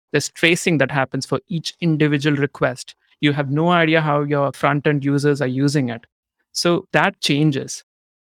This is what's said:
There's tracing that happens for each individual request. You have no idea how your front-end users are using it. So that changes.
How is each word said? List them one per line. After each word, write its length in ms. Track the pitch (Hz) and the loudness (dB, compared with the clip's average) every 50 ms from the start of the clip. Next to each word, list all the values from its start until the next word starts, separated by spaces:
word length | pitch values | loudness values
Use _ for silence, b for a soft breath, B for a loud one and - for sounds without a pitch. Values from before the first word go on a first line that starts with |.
| _ _ - | _ _ -2
There's 160 | 147 - - | -2 -2 -4
tracing 500 | - - - 165 175 - - 202 165 139 | -6 0 0 2 2 2 0 0 2 2
that 120 | 135 127 | 2 0
happens 360 | 143 143 131 - - 135 - | 0 -2 -2 -2 -4 -8 -6
for 140 | - 139 - - - | -4 -4 -4 -4 -4
each 260 | 175 160 - - - - | -8 -6 -6 -8 -10 -4
individual 560 | 175 165 156 147 151 147 147 143 139 156 147 | -2 0 0 2 2 2 0 0 0 0 0
request. 580 | 139 143 139 - - 147 131 123 - - - - _ _ _ _ - | 0 0 -2 -2 -2 -4 -4 -4 -6 -12 -18 -20 _ _ _ _ -2
You 120 | 147 147 139 | 0 0 0
have 180 | 147 143 131 | 0 -2 -2
no 200 | 139 151 160 175 | -2 0 0 2
idea 300 | 180 170 165 156 160 165 | 2 2 2 4 2 2
how 220 | 156 151 143 147 147 | 2 2 0 0 0
your 300 | 143 147 143 139 135 - | 0 0 0 0 -2 -2
front-end 520 | - - 139 147 147 - 156 147 143 135 | -2 -2 0 0 0 0 0 0 0 0
users 360 | 139 139 143 143 147 143 143 | 0 0 2 2 2 0 0
are 80 | 143 127 | 0 -2
using 400 | 127 135 139 143 139 151 131 117 | 0 0 0 2 2 0 -2 -2
it. 160 | 117 117 _ _ _ _ _ _ _ _ _ _ - | -4 -8 _ _ _ _ _ _ _ _ _ _ -6
So 340 | - - 175 175 - - _ - | -2 0 0 0 0 -2 _ 0
that 280 | 151 160 196 190 _ | 2 2 2 0 _
changes. 640 | - - 147 143 156 156 135 131 131 135 - - - _ _ _ _ _ _ _ | -4 -2 0 2 2 2 0 -2 -6 -8 -12 -14 -16 _ _ _ _ _ _ _